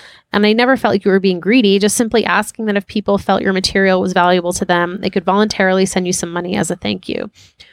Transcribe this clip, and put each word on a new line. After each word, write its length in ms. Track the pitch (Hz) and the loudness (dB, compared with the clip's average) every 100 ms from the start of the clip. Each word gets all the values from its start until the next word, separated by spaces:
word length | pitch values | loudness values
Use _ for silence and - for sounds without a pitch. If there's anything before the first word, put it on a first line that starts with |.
| - - _ | -20 -20 _
and 120 | 202 208 | 0 2
I 80 | |
never 240 | 220 247 262 | 2 2 2
felt 160 | 220 | 2
like 120 | 202 202 | 0 2
you 60 | |
were 80 | 190 | 2
being 200 | 190 180 | 2 0
greedy, 380 | 175 254 208 196 | 2 2 4 2
just 180 | 208 - | 2 0
simply 280 | 226 233 - | 0 0 0
asking 400 | 180 208 - 220 | -2 -2 -6 -4
that 120 | 202 | -2
if 100 | 190 | -4
people 300 | - 196 202 | -6 -2 -2
felt 220 | - 196 | 0 -2
your 100 | 202 | 0
material 480 | 190 185 196 196 185 | -2 -2 0 2 2
was 120 | 190 | 0
valuable 400 | 180 175 180 175 | 2 2 2 0
to 120 | 180 190 | -4 -2
them, 340 | 175 175 185 | 0 0 -4
they 80 | 196 | -4
could 140 | 196 180 | -2 0
voluntarily 600 | 196 214 - 190 190 190 | 0 0 0 0 2 0
send 220 | 185 180 | 0 -2
you 60 | |
some 180 | 185 175 | -4 -4
money 240 | 170 175 - | -6 -4 -4
as 160 | 175 | -4
a 40 | 180 | -4
thank 320 | - 185 - | -6 -8 -8
you. 200 | 50 208 - - _ - | -8 -8 -14 -20 _ -20